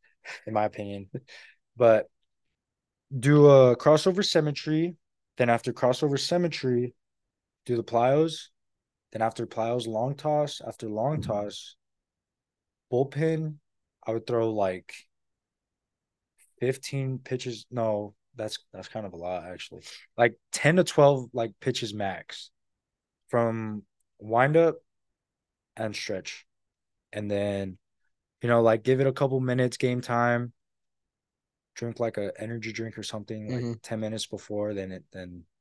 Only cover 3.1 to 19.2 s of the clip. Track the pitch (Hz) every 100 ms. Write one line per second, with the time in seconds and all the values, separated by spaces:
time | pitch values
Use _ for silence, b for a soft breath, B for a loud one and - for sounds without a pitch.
3.1 | 135 131 147 147 139 127 120 147 151 190
4.1 | 185 202 170 151 147 156 156 170 170 _
5.1 | _ _ - 120 117 - 113 123 127 151
6.1 | 139 - 175 175 - 131 123 123 - _
7.1 | _ _ _ _ _ - 120 110 117 123
8.1 | 147 160 156 - _ _ _ _ _ _
9.1 | 113 113 - 117 - 113 123 113 110 127
10.1 | 143 151 151 147 - 117 - 113 104 127
11.1 | 156 - 104 104 - - - _ _ _
12.1 | _ _ _ _ _ _ _ _ 123 139
13.1 | 139 160 160 156 151 _ _ _ _ -
14.1 | 113 - 120 113 107 95 92 - - -
15.1 | _ _ _ _ _ _ _ _ _ _
16.1 | _ _ _ _ _ 123 131 - 139 131
17.1 | 131 131 127 131 110 - 123 113 104 104
18.1 | - _ 120 110 - _ 95 95 113 90
19.1 | 85